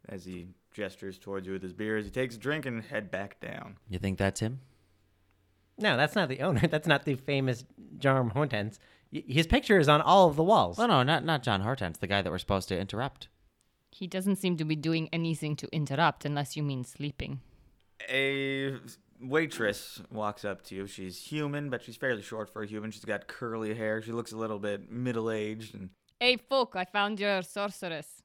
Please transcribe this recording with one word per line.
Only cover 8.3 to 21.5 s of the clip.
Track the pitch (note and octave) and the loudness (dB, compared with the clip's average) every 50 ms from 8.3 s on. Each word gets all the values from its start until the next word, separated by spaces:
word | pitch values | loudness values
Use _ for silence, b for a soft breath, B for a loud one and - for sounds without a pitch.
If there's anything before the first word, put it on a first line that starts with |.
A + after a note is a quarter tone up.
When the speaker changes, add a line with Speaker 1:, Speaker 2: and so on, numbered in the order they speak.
| F#2 C3+ D3+ C3+ A#2 G#2 G2+ G#2+ - b b b b b b b | 2 0 0 0 0 -2 -2 -4 -6 b b b b b b b
Speaker 3:
Y-, | - D3 - | -10 -10 -6
his | - B2 D#3 D#3+ | 0 2 2 4
picture | - A#3 C#4+ C#4+ - G#3 | 4 2 2 6 6 6
is | F#3 D3 C#3+ | 8 10 8
on | D3 D3 | 8 8
all | - D3 F3+ G3 F#3 E3 | 8 8 10 10 10 8
of | C#3+ | 8
the | D3 D#3+ | 4 6
walls. | F#3 A3 F3 G#2+ F2 F2 - | 6 8 6 6 4 2 0
Speaker 2:
Oh, | A#3 | 4
no, | A#3+ F#3 C3 B2 | 6 6 6 6
not, | C#3 E3 C#3+ C3 | 6 4 2 2
not | D#3+ D#3+ C#3 - | 0 0 0 2
John | C3 G#2 F#2+ | 2 2 2
Hortense, | G2 A2 C3+ - G2 E2+ D#2+ | 2 0 0 -2 -2 -4 -4
the | - - | -4 -2
guy | F2+ G2+ G2+ | 0 2 2
that | F2+ F2+ | 2 0
we're | E2 | -2
supposed | F#2 - - G2+ F#2+ F2+ - | -2 0 0 0 0 2 0
to | F#2+ F2 | -2 -2
interrupt. | G2 G2 - G#2+ B2+ C#3 - - - - _ _ _ _ _ _ _ _ _ _ _ _ | -2 -4 -4 -4 -4 -4 -6 -10 -20 -20 _ _ _ _ _ _ _ _ _ _ _ _
Speaker 4:
He | - - F#3+ | -14 -12 -10
doesn't | E3+ F#3 F#3+ F#3 G3+ F#3+ | -6 -6 -2 0 0 0
seem | F#3 - F#3 F3 | 2 2 0 0
to | D#3 D#3+ | 2 0
be | D#3 D#3 | 0 0
doing | D3+ C#3+ D#3+ E3 D#3+ D#3+ - | 0 0 0 0 0 0 -2
anything | - E3 E3 E3 D#3+ - D#3 D3+ D3+ | -2 -2 0 -2 -2 -2 -2 -4 -4
to | - - - - | -4 -6 -4 -2
interrupt, | D#3+ D3 C3+ C#3 C3+ E3+ D3+ - - - | -2 -2 0 2 2 2 2 2 0 -6
unless | D3 D3 C#3+ C#3+ C3 - | -4 -2 -2 -4 -4 -4
you | D3+ D3 | -4 -4
mean | C#3+ C#3 B2+ B2 | -2 -2 -4 -8
sleeping. | - - - C#3+ D3 C#3 - C#3 C#3+ C#3 C3 - - - _ - _ _ _ _ _ _ _ A2 - | -10 -10 -8 -8 -8 -6 -8 -10 -10 -10 -12 -12 -18 -20 _ -20 _ _ _ _ _ _ _ -8 -2
Speaker 1:
A | B2+ C3+ C3+ C#3 C#3 C#3 C#3 C3+ C3+ C3+ C3+ C3+ C3+ A#2 - A#2+ - _ _ _ _ _ | 0 2 2 2 0 0 0 -2 -2 -2 -2 -4 -6 -8 -12 -16 -20 _ _ _ _ _
waitress | B2+ B2+ C#3 D#3 E3 D3 - - A#2 G#2 G2 - - - - - F2+ - | -8 0 0 0 0 0 -2 0 0 0 0 -2 -8 -14 -16 -16 -16 -10
walks | - G#2+ G#2+ G#2 G#2 - - | -6 -4 -2 -4 -4 -4 -6
up | G#2 G2 F#2 - | -6 -6 -6 -10
to | - G2 | -12 -10
you. | F#2+ G2 | -8 -8
She's | G2 - - F#2+ F#2 F2+ - | -8 -10 -10 -10 -10 -10 -12
human, | - - D3+ D3+ D3+ C#3+ | -12 -8 -6 -4 -4 -4